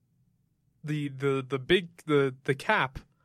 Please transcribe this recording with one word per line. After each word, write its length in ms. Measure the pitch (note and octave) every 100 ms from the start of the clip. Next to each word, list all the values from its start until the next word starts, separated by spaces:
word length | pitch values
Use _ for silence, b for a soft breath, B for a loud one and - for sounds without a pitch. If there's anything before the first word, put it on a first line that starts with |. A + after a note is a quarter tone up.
| _ _ _ _ _ _ _ _
the, 260 | D3 D3+ C#3+
the, 340 | C3+ C#3 C3+ C3
the 100 | C#3
big, 300 | B2+ F#3+ E3+ - -
the, 300 | D3 C#3 C3
the 100 | - C3+
cap 440 | - G#3+ C3 - - _